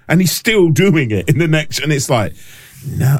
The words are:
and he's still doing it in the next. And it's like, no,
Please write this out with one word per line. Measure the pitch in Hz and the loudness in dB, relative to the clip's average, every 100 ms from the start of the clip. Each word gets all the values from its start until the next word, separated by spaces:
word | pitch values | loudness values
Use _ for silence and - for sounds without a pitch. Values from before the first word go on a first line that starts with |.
| - | -2
and | 165 | 0
he's | 185 | 2
still | - - 220 175 | -2 0 2 2
doing | 151 190 156 123 | 4 2 2 0
it | 101 87 | -2 0
in | 151 | 0
the | 165 | 0
next. | 156 151 - | 0 -2 -4
And | 143 | -2
it's | 147 - | -2 0
like, | 127 92 - - - - - 139 | -2 -2 -8 -18 -20 -20 -16 -10
no, | 98 131 | -2 0